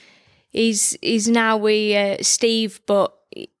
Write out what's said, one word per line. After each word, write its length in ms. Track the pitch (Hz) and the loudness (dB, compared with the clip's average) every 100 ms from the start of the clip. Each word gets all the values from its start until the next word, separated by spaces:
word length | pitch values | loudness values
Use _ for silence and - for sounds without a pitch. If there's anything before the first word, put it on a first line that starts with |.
| _ _ _ _ _ | _ _ _ _ _
he's, 460 | - 226 202 - - | -2 0 0 -2 -4
he's 260 | - 226 220 | -2 -2 2
now 280 | 233 226 220 | 2 2 0
with, 640 | 214 214 214 202 202 196 | 2 2 2 0 0 -2
uh, 20 | |
Steve, 580 | - - 233 226 220 - - | -2 0 0 0 -2 -6 -2
but 260 | 202 185 _ - - - _ | 0 0 _ -20 -18 -18 _